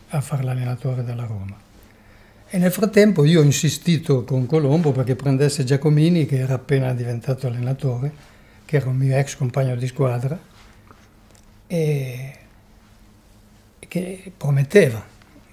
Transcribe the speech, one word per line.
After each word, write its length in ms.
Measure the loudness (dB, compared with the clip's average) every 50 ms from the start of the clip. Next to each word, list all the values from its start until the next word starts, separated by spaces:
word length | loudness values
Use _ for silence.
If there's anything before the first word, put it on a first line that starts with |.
| -14 -8
a 120 | -6 -6
fare 220 | -4 -4 -4 -4 -2
l'allenatore 640 | -2 -4 -4 -4 -4 -6 -4 -4 -4 -4 -4 -6
della 200 | -6 -8 -8 -8
Roma. 380 | -8 -8 -8 -10 -12 -14 -16 -20 -20 -20 -20 -20 -20 -20 -20 _ -20 -20 -20 -20 -20 -20 -20 -14 -6
E 100 | -2 0
nel 120 | 0 0
frattempo 540 | 0 0 -2 2 4 6 6 6 6 4 4
io 160 | 6 6 6
ho 40 | 6
insistito 760 | 4 4 2 0 -2 -2 -2 0 0 0 0 2 0 0 0 0
con 240 | -2 -2 -2 0
Colombo 460 | 0 0 2 2 2 2 2 2 2 0
perché 240 | 0 0 -2 -2
prendesse 480 | -2 0 0 0 2 2 0 0 0 0
Giacomini, 640 | 0 0 0 2 2 4 4 4 4 4 2 2
che 120 | 0 0 0
era 160 | 0 -2 -2
appena 400 | -4 -2 -2 0 0 0 0 -2
diventato 540 | -4 -4 -4 -6 -6 -4 -4 -4 -4 -4 -4
allenatore, 640 | -4 -4 -4 -4 -4 -4 -2 -4 -4 -2 -4 -6 -8 -10 -16 -20 -20 -20 -20 -20 -20 -20 -8
che 120 | -4 -2
era 120 | -2 0 -2
un 80 | -2
mio 200 | 0 0 2 2
ex 200 | 0 0 -2 -4
compagno 380 | -4 -4 -4 -2 -2 -2 -2 -2
di 120 | -4 -6 -6
squadra, 500 | -4 -2 -2 -2 -2 -2 -4 -4 -6 -8 -12 -16 -20 -20 -20 -20 -20 -20 -20 -20 -20 -20 -20 -20 _ -20 -20 -20 -20 -20 -20 -20 -20 -20 -12
e 680 | -6 -4 -2 0 0 0 -2 -4 -6 -8 -10 -12 -14 -16 -18 -20 -20 -20 -20 _ _ -20 -20 -20 -20 -20 -20 -20 -20 -20 _ _ _ _ _ _ _ -20 -20 _ _ _ _
che 540 | -16 -10 -8 -6 -6 -8 -10 -14 -16 -20 -14
prometteva. 680 | -8 -4 0 0 0 0 4 4 6 6 4 2 -4 -10 -14 -20 -20 -20 -20 -20 -20 -20 _